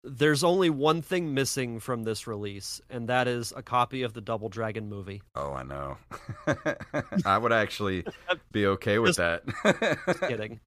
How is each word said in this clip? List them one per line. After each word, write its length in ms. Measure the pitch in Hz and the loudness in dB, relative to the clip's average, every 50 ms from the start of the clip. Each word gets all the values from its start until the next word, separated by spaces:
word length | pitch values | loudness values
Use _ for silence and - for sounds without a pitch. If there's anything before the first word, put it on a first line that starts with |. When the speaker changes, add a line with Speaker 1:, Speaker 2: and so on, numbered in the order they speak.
| - | -14
Speaker 1:
there's 400 | 127 139 120 147 151 151 135 175 | -14 -2 2 4 4 6 6 4
only 260 | 170 175 190 185 165 | 4 4 6 4 4
one 320 | 151 135 143 156 160 170 | 4 4 4 4 4 4
thing 320 | 151 - 185 180 175 156 139 | 0 -2 -2 -2 0 0 0
missing 460 | 135 135 - - 139 127 120 117 113 | 0 0 0 0 -2 -4 -4 -6 -8
from 240 | - - 127 117 113 | -4 -4 -4 -2 -2
this 240 | 113 110 - - 120 | -4 -4 -4 -4 -8
release, 520 | 110 101 104 104 98 98 - - - - - _ | -6 -6 -6 -6 -8 -10 -10 -12 -12 -12 -12 _
and 200 | 127 123 117 113 | -8 -6 -2 2
that 180 | 123 127 123 | 2 2 4
is 260 | 123 123 120 117 - - | 2 0 -2 -4 -6 -8
a 60 | 120 110 | -12 -6
copy 380 | - 123 123 123 - 135 131 | 0 2 2 2 2 0 -4
of 100 | 127 117 | -4 -4
the 80 | 107 117 | -6 -8
Double 280 | 101 123 117 104 107 110 | -4 -4 -4 -4 -4 -6
Dragon 400 | 95 113 110 110 101 110 107 104 | -6 -4 -4 -4 -4 -6 -8 -8
movie. 340 | 104 101 95 98 98 98 - _ _ | -10 -10 -10 -10 -12 -12 -14 _ _
Speaker 2:
Oh, 180 | - 71 71 69 | -6 -6 -4 -4
I 100 | 65 65 | -6 -8
know. 340 | 65 69 69 69 69 67 - - _ - - - - 104 - - - 139 - | -8 -8 -8 -6 -8 -8 -12 -14 _ -16 -14 -12 -12 -12 -4 -2 -2 -2 0
<laughs> 600 | - 156 - - - - - 147 - - - 196 - | -2 -4 -4 -4 -10 -6 -6 -6 -4 0 -2 0 2
I 100 | 101 95 | 4 2
would 160 | 107 117 117 | 4 4 4
actually 520 | 117 110 107 98 - - 104 98 95 92 82 - - - - - | 4 4 2 0 -2 -2 -2 0 0 -2 -4 -6 -12 -12 -4 -4
Speaker 1:
<laughs> 240 | 180 - - _ | -4 -4 -4 _
Speaker 2:
be 140 | - 107 101 | 0 2 4
okay 340 | 98 98 95 - 113 101 113 | 4 4 2 2 2 2 4
with 160 | 117 98 82 | 4 4 4
Speaker 1:
Just, 20 | - | 4
Speaker 2:
that. 800 | 87 85 82 85 - 131 - - - 208 - - 226 185 147 - | 2 2 0 -2 -4 -8 -8 2 4 4 4 4 2 0 0 0
<laughs> 40 | - | 0
Speaker 1:
just 140 | - - - | -2 -2 0
kidding. 400 | 180 151 120 107 107 107 117 113 _ | -2 -4 -2 -4 -6 -8 -10 -14 _